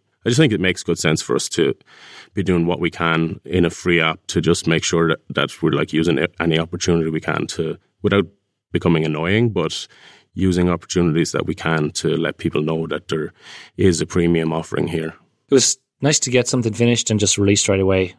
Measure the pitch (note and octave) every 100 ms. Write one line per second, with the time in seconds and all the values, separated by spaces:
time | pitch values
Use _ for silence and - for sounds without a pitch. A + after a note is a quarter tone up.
0 | _ _ A2 B2 D3+ G2+ F#2 F2+ - E2+
1 | D#2+ D#2+ - B1+ - - D2 - _ -
2 | - - - - F2+ F2 E2+ E2 E2+ -
3 | E2 E2 E2 - - F2+ E2+ - F#2 E2+
4 | D#2+ D#2+ - F#2 E2 E2+ D#2+ D#2+ - E2+
5 | E2 D#2 - - C#2+ - E2 C#2+ D#2 D#2
6 | E2 C#2 D#2+ - E2 E2 E2 F2 - E2+
7 | D#2+ D#2 - D#2 D#2 - D#2+ D#2+ _ _
8 | G2+ G2 F2 _ _ _ _ - F2+ D#2+
9 | D#2 D2+ E2+ G#2+ A#2+ F#2 D#2+ - - _
10 | - - _ F2+ F#2+ F2 F2+ E2+ - F2+
11 | F2 D#2 D#2+ - - F2 E2 D#2+ D2+ -
12 | E2 D#2+ D#2 - E2 D2+ D#2 D#2+ D#2+ D2+
13 | - D#2+ D#2 - - - - - G2 D#2+
14 | - F#2 E2+ E2 D#2+ D#2+ D#2+ - D#2+ E2
15 | D#2+ - _ _ _ C3+ - - _ _
16 | C#3 D#3 B2+ B2 A#2 C3 A2+ G#2 A#2+ A#2
17 | - A2 G2+ - G2 G2+ - G2 F#2+ F#2+
18 | F2+